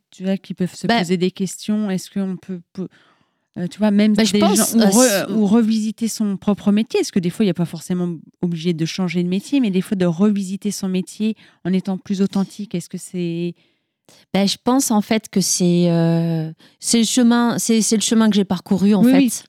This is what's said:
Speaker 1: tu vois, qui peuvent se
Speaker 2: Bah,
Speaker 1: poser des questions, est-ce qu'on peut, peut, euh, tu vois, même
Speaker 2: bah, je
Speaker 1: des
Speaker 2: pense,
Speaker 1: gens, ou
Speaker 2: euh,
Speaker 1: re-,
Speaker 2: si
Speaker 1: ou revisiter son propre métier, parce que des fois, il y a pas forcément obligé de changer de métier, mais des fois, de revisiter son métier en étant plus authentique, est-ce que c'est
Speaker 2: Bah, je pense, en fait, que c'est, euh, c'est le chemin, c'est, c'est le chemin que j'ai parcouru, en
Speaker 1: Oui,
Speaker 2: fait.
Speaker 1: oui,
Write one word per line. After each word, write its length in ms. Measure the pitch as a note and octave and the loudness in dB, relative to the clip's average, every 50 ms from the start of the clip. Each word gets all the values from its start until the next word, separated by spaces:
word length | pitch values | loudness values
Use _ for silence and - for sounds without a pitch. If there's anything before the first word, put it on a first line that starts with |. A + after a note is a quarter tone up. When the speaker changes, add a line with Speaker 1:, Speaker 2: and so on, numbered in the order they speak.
| _ _ | _ _
Speaker 1:
tu 140 | - - F#3 | -18 -8 -4
vois, 140 | F#3+ G3 F#3+ | -4 -4 -4
qui 160 | - - F#3 | -6 -12 -6
peuvent 200 | - F#3 E3+ - | -6 -6 -6 -6
se 120 | - - | -6 -2
Speaker 2:
Bah, 120 | F#3 A#3 A#3 | 0 0 0
Speaker 1:
poser 200 | F#3+ D#3+ F#3+ E3+ | 0 0 0 0
des 120 | F3+ F#3 | 0 -2
questions, 600 | - - G3 F3 - - - - G#3+ G#3+ G#3+ G3 | -2 -4 -6 -6 -6 -10 -6 -4 -4 -2 -2 -2
est-ce 200 | F#3 F3+ - - | -4 -6 -6 -6
qu'on 260 | - G3+ G3 F#3+ F#3 | -6 -6 -4 -4 -6
peut, 240 | E3+ - - F#3 F3 E3+ _ | -10 -10 -12 -14 -14 -14 _
peut, 160 | _ - F3+ - - _ _ _ _ _ _ _ _ _ _ _ _ - | _ -12 -12 -12 -12 _ _ _ _ _ _ _ _ _ _ _ _ -8
euh, 80 | F3+ F3 | -8 -8
tu 100 | - - | -4 -2
vois, 120 | G#3+ G#3+ | 0 2
même 240 | G3+ G3+ G#3+ G#3+ G#3 | 4 4 4 4 2
Speaker 2:
bah, 100 | G3+ A3 | 2 2
je 80 | G3 | 2
Speaker 1:
des 60 | G3 G#3 | 2 2
Speaker 2:
pense, 180 | G#3 G3 G3+ G#3 - - | 2 4 4 2 0 2
Speaker 1:
gens, 60 | - A3+ | 2 4
ou 20 | |
Speaker 2:
euh, 80 | G#3+ G3 | 4 6
Speaker 1:
re-, 380 | F#3+ A#3+ B3+ B3 G3+ F#3 D3+ | 6 6 4 4 4 0 -2
Speaker 2:
si 60 | - G3 | -2 0
Speaker 1:
ou 120 | A3+ G#3 | 0 2
revisiter 600 | F#3+ G#3+ A#3+ A3+ G#3+ A3+ A3 G#3+ A3 G#3 - A#3 G#3+ | 4 4 2 2 2 0 -2 -2 -4 -4 -4 -6 -6
son 300 | - - G#3+ G3+ G3 F3 | -4 -4 -4 -4 -4 -2
propre 340 | - G#3 G3+ - - G#3 | -2 -2 -2 0 0 0
métier, 280 | G3+ G#3 A3+ - - G#4 | 0 0 0 0 -2 -2
parce 100 | D#4 - | -2 0
que 80 | - G3+ | -2 -2
des 80 | E3 F3+ | -2 -2
fois, 160 | - - A3 | -2 0 0
il 40 | F#3+ | 0
y 20 | |
a 40 | E3+ | 0
pas 120 | - E3+ | -2 -4
forcément 420 | - - D#3+ - - F#3 F3+ F3 F3 E3+ D3 - - _ _ | -4 -6 -12 -6 -6 -4 -2 -2 -4 -6 -10 -14 -20 _ _
obligé 320 | - F3 E3+ D#3+ D#3 F3+ | -4 -4 -4 -4 -2 -4
de 120 | E3+ D3+ E3 | -2 -2 -4
changer 360 | D#3 - - F#3 F3 D#3+ F3+ | -4 -4 -4 -4 -2 -2 -2
de 60 | F3 F3+ | -2 -2
métier, 320 | F3+ G3+ - - C#4+ C#4 | -4 -4 -4 -2 0 0
mais 100 | B3 G3+ | 0 2
des 120 | F3 F#3 | 0 -2
fois, 120 | F3+ - G#3+ | -2 -2 -2
de 100 | F#3+ F3+ | 0 0
revisiter 640 | F3 E3 D#3+ G3+ G#3+ G#3 G3+ G3 F3+ G3 F#3+ - G#3 | 0 2 2 2 2 2 0 -4 -6 -10 -6 -6 -8
son 180 | F#3+ - G3+ F#3+ | -6 -4 -6 -4
métier 480 | F#3 F#3 F3 - - - G#3+ A3 G#3+ - - - _ _ _ | -4 -4 -4 -6 -8 -4 -4 -4 -4 -6 -14 -20 _ _ _
en 60 | F3 F#3 | -2 -2
étant 240 | F#3 - G3 F#3+ F3+ | -2 -2 -4 -8 -8
plus 240 | - - G3+ F#3 | -6 -6 -2 0
authentique, 520 | G3 F#3+ - G3 F#3+ - - - G3+ G#3 - | 0 0 0 -2 -4 -4 -6 -14 -12 -8 -8
est-ce 140 | F3 - - | -8 -8 -10
que 80 | - F3 | -14 -14
c'est 560 | - - - F3+ F3 E3+ E3 E3+ F3 F3 E3 _ _ _ _ _ _ _ _ _ _ _ _ _ _ _ | -14 -10 -8 -6 -6 -4 -4 -4 -6 -6 -8 _ _ _ _ _ _ _ _ _ _ _ _ _ _ _
Speaker 2:
Bah, 140 | - F#3+ G3+ | 0 0 0
je 100 | G3 - - | 0 -2 -2
pense, 280 | _ A#3+ B3+ C4+ C4+ - | _ 0 2 2 2 2
en 120 | A3+ G#3 | 0 0
fait, 260 | G3+ - A#3 A3 - - | 0 0 -2 -2 -2 -2
que 140 | - G3 | -2 -2
c'est, 480 | F3 - - - F3+ F3 F3 F3 F3 F3 | 0 0 0 2 2 2 4 4 4 4
euh, 600 | E3+ E3+ E3 E3 E3 E3 E3 E3 E3 D#3+ D#3 D#3+ E3 _ - _ _ _ | 2 2 2 2 2 0 0 0 -2 -4 -4 -8 -10 _ -20 _ _ _
c'est 180 | - - - A#3 | -4 0 2 2
le 40 | A3+ | 2
chemin, 540 | - - B3+ B3 A#3 A#3+ A#3+ A#3+ A#3 G#3+ F#3 | 2 2 2 4 4 4 4 2 0 0 -2
c'est, 240 | - - A3+ A3+ | 0 0 0 0
c'est 140 | G3+ - A3+ | 2 2 0
le 60 | G#3 | 0
chemin 280 | - - A#3 A3+ A3+ G#3+ | 0 2 2 4 4 4
que 60 | F#3 | 4
j'ai 80 | G#3 G3+ | 2 0
parcouru, 500 | - F#3+ E3+ - - G3+ F3 F#3 G3+ G#3+ | 0 -2 -6 -2 -2 0 2 4 4 4
en 100 | F#3+ A3+ | 6 6
Speaker 1:
Oui, 60 | B3 | 6
Speaker 2:
fait. 60 | C4+ C#4 | 6 4
Speaker 1:
oui, 140 | C#4 A3+ - - - | 4 2 0 -6 -12